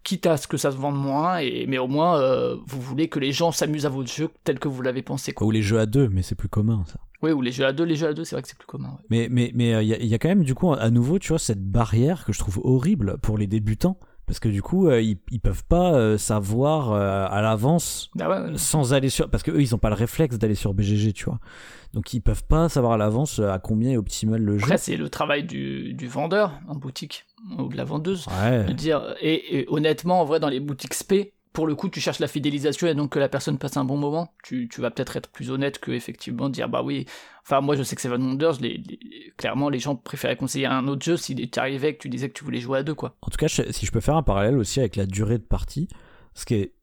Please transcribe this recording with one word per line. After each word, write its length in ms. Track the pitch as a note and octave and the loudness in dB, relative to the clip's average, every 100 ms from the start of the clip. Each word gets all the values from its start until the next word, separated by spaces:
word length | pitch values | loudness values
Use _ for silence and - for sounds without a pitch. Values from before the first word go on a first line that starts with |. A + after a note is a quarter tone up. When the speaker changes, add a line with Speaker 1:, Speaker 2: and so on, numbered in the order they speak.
Speaker 1:
quitte 220 | - F#3 F3 | -6 0 2
à 100 | D3+ | 0
ce 120 | - | 0
que 100 | D3 | -2
ça 140 | D3+ | 0
se 60 | C3+ | 0
vende 200 | C#3+ C#3+ | -2 0
moins, 400 | C#3 C#3 E3+ F3+ | 0 0 0 0
et, 300 | C3 A#2+ B2 | -2 -2 -2
mais 80 | C3 | -2
au 100 | B2+ | 0
moins, 320 | C#3+ E3+ D#3 | 2 2 4
euh, 380 | C3 B2+ B2 B2 - | 4 2 0 -4 -8
vous 160 | C3+ | -10
voulez 260 | B2+ C3+ D#3+ | -6 -2 -2
que 120 | D3+ | 0
les 120 | C3+ | -2
gens 220 | C3 E3+ | 0 0
s'amusent 320 | - D3 D3+ C#3+ | 0 0 0 -2
à 40 | |
votre 220 | C3+ B2 | -2 -6
jeu 180 | - D#3+ - | -4 -6 -4
tel 140 | - C3+ | -4 -2
que 80 | D3+ | -2
vous 140 | C3 | -2
l'avez 220 | B2+ B2+ | -2 -4
pensé, 280 | - C#3 - | -4 -6 -6
quoi. 160 | - G#2+ | -2 2
Speaker 2:
Ou 40 | |
les 100 | A2 | 2
jeux 180 | G2+ A2+ | 2 2
à 60 | A2 | 4
deux, 240 | C#3 B2+ | 4 4
mais 140 | F#2 | 2
c'est 120 | F2+ - | -2 -4
plus 140 | G2 | -2
commun, 340 | - G#2+ A2 F2 | 0 2 0 -2
ça. 120 | - - - | -10 -16 -4
Speaker 1:
Oui, 100 | D#3 | 0
ou 100 | D3+ | 0
les 100 | B2 | 0
jeux 140 | B2 C3+ | 0 0
à 60 | |
deux, 140 | C3+ E3+ | 2 0
les 100 | D3 | 0
jeux 120 | D#3+ | 0
à 60 | |
deux, 120 | D3+ D#3+ | -2 -6
c'est 100 | C3+ | -8
vrai 60 | |
que 80 | B2+ | -8
c'est 80 | - | -14
plus 100 | - | -14
commun, 220 | - C3 | -10 -10
ouais. 160 | C3+ A2 | -10 -2
Speaker 2:
Mais, 180 | A2+ A#2 | 0 2
mais, 200 | B2 A#2+ A#2+ | 2 2 2
mais, 180 | A#2+ | 2
euh, 100 | A2 | 4
il 40 | G#2+ | 2
y 60 | |
a, 40 | A2 | 2
il 80 | A#2 | 2
y 80 | A2+ | 2
a 20 | |
quand 100 | D#3 | 4
même, 160 | G3+ | 4
du 120 | C#3+ C3 | 4 4
coup, 180 | F3+ | 2
à 160 | C#3+ A2+ | 4 4
nouveau, 280 | A#2+ A#2+ F#3 | 4 4 2
tu 120 | - | 0
vois, 100 | D#3+ | 0
cette 240 | - G2+ | 0 -2
barrière 640 | G2 G#2+ A2+ A2 C3+ F3+ - | 0 2 4 4 2 2 -2
que 80 | |
je 60 | G3 | -4
trouve 200 | - F#2 | -2 0
horrible 580 | - C3 D3+ G3 G2+ - | 2 4 4 2 0 0
pour 180 | - G#2+ | 0 0
les 100 | G2+ | 0
débutants. 500 | G#2+ G#2 G#2+ F3+ F#3 - - - | 0 0 2 0 0 -10 -12 -8
Parce 120 | - | -2
que 80 | A2+ | 0
du 140 | G2+ | 0
coup, 260 | - F3+ F3+ | 0 4 6
euh, 140 | A#2+ | 4
ils, 160 | A2 G2+ - | 4 -2 -4
ils 120 | A#2+ | 0
peuvent 240 | G#2+ F#2 - | 0 0 2
pas, 280 | E3+ F3+ | 4 6
euh, 240 | D3 A2 G#2+ | 6 6 4
savoir, 760 | - G#2+ G2 A2+ C#3 D#3 B2 | 2 0 2 2 2 2 2
euh, 320 | G#2 G2 G2 F#2+ | 2 2 0 0
à 120 | G2+ | 2
l'avance, 680 | A2 A2 B2 E3+ - - - E3+ | 2 2 4 2 0 -8 -8 -4
Speaker 1:
Ah 120 | F#3 | -2
ouais, 220 | F#3+ E3+ | 0 -2
ouais. 60 | D3+ | -4
Speaker 2:
sans 360 | - D3+ B2 | 0 0 2
aller 160 | C3+ C3 | 2 2
sur, 200 | - - | 0 0
parce 140 | - | 0
que 80 | - | 0
eux, 100 | D3+ | 2
ils 140 | C3+ A#2 | 2 2
ont 40 | |
pas 100 | A2 | 2
le 60 | G#2 | 2
réflexe 420 | A#2 - D#3 A#2 | 0 2 0 2
d'aller 180 | A2 G#2 | 0 2
sur 180 | G#2+ | 0
B 80 | G2 | 2
G 140 | G2+ G#2 | 2 4
G, 160 | G#2+ | 2
tu 140 | G2 - | 0 -4
vois. 140 | A#2 - - - - - | -6 -10 -20 -20 -20 -10
Donc 200 | G#2+ - | -8 -4
ils 80 | B2 | 0
peuvent 240 | - G#2 - | 2 2 4
pas 240 | D3+ E3 | 4 4
savoir 240 | D3 A#2+ | 4 4
à 40 | A2+ | 4
l'avance, 420 | G#2+ A2+ D3 - | 4 2 0 0
euh, 100 | G2+ | 0
à 100 | F#2 | 0
combien 320 | - A2 B2 | 0 0 2
est 60 | B2 | 0
optimal 440 | F#2+ - G#2+ A2+ | -2 -2 0 2
le 160 | G#2 G#2 | 2 2
jeu. 60 | |
Speaker 1:
Après, 140 | A2+ G3 | 2 2
c'est 180 | - D#3+ | 0 -4
le 140 | D3 | -4
travail 340 | - D3+ D3 | -4 -2 -2
du, 500 | C#3 C3+ C3+ C3+ - | -4 -6 -6 -8 -8
du 140 | B2+ B2+ | -10 -8
vendeur 460 | A#2+ D#3+ G3 G3+ C#3+ - | -6 -2 0 0 -2 -12
en 60 | C#3+ | -10
boutique 500 | C#3 - D3+ - - _ A3 - | -10 -12 -12 -14 -18 _ -12 -8
ou 100 | C3 | -6
de 80 | C3 | -6
la 80 | |
vendeuse 440 | C3 D#3 E3 F#3+ C#3+ F2+ | -6 -4 -4 -6 -4 0
Speaker 2:
Ouais. 220 | A2 B2+ | 2 2
Speaker 1:
de 100 | F#2 | 0
dire, 420 | B2 D#3 D3 A#2 - | -2 0 0 -2 -4
et, 380 | D#3 D#3+ D3+ C#3 | 0 0 0 -4
et 60 | - | 0
honnêtement, 540 | D3+ D#3 D3+ F3 F3+ | 0 2 2 2 2
en 40 | D3+ | 2
vrai, 140 | D#3+ | 0
dans 100 | D3+ | 0
les 120 | C3 | -2
boutiques 320 | D3 C3+ - | -4 -8 -8
spé, 400 | - - G3 G3 _ _ | -6 0 2 0 _ _
pour 140 | - D#3 | -2 -2
le 80 | D3 | -2
coup, 140 | G3 | -4
tu 100 | - | -4
cherches 200 | D#3+ C#3 | -4 -2
la 100 | D3 | -2
fidélisation 580 | D3+ C#3+ C#3+ D3 C#3 F3 | -2 -2 0 0 0 0
et 80 | C#3+ | 0
donc 140 | D3 | 0
que 100 | D3 | 0
la 80 | C#3 | 0
personne 300 | C#3 D#3+ C#3 | 0 -4 -4
passe 180 | C#3+ D3 | -4 -2
un 80 | |
bon 140 | C3+ C#3+ | -2 0
moment. 340 | C#3+ D#3 E3+ _ | -2 -2 -6 _
Tu, 280 | - B2+ A#2 | -8 -6 -6
tu 80 | - | -6
vas 100 | A#2+ | -6
peut-être 280 | A#2 B2+ A#2+ | -4 -6 -6
être 120 | - | -10
plus 220 | - B2 | -12 -6
honnête 280 | C3+ C#3 - | -2 -2 -4
que 120 | - | -6
effectivement 560 | B2 - A#2+ - A#2 C#3 | -6 -6 -12 -8 -4 -4
dire, 220 | A#2+ A2+ | -2 -2
bah 120 | B2 | -2
oui. 240 | C3 C#3 C3 - - - | -2 -4 -6 -12 -20 -14
Enfin, 160 | - C#3 | 0 2
moi, 160 | C#3 C#3+ | 2 0
je 80 | |
sais 140 | C3 - | -2 -4
que 40 | |
Seven 200 | C3 B2 | -4 -2
Wonders, 400 | C3 C3+ D#3+ C#3 | -2 0 0 0
les, 160 | A#2 - | -4 -6
les, 560 | - - - - - - | -10 -16 -18 -20 -20 -8
clairement, 320 | A2 A#2 C#3+ | -4 0 0
les 120 | C3+ | -2
gens 180 | C3+ C#3 | -4 -6
préféraient 400 | - C#3 B2 B2 | -8 -6 -4 -2
conseiller 300 | C3+ C#3 C3 | -4 -2 0
un 200 | C3 C3 | 0 0
autre 160 | C#3 | -2
jeu 140 | D#3+ E3+ | 0 0
si 180 | - C3 | -2 -6
tu 240 | B2 - | -4 -2
arrivais 300 | C3 C#3 D3+ | -2 0 -2
et 60 | - | -4
que 60 | |
tu 60 | - | -6
disais 220 | B2 C3+ | -6 -6
que 40 | - | -8
tu 100 | D3 | -8
voulais 160 | B2 | -6
jouer 180 | A#2+ C3+ | -4 -4
à 40 | |
deux, 100 | C#3+ | -4
quoi. 240 | D3 B2+ - | -6 -8 -8
Speaker 2:
En 80 | - | -6
tout 80 | - | -2
cas, 100 | D#3 | 0
je, 160 | - - | 0 -2
si 140 | - G2+ | -2 -2
je 60 | |
peux 80 | A#2 | 0
faire 160 | - D#3 | 2 2
un 80 | |
parallèle 340 | B2+ G2 G#2+ C#3 | 2 2 4 2
aussi 220 | G#2 C3+ | 0 0
avec 160 | A#2 - | 0 0
la 100 | F#2+ | -2
durée 340 | F#2 G#2+ A#2 | 0 0 0
de 40 | |
partie, 460 | - - - - F3+ - - - - - | 0 -2 -2 -4 -6 -8 -20 -20 -20 -10
ce 100 | - | -2
qui 80 | |
est 200 | A2 G2 _ | 0 -2 _